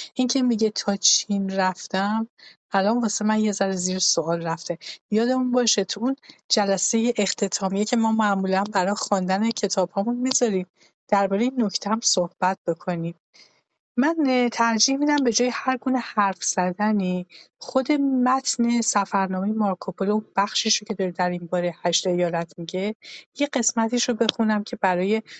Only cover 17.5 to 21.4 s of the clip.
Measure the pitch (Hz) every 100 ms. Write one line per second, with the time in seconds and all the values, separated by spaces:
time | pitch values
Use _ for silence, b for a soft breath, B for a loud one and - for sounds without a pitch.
17.5 | _ - 262 254 294 277 262 247 269 -
18.5 | - 233 240 214 208 196 196 190 185 196
19.5 | 220 208 185 - - 196 214 214 - 208
20.5 | - 220 - - 202 185 180 180 175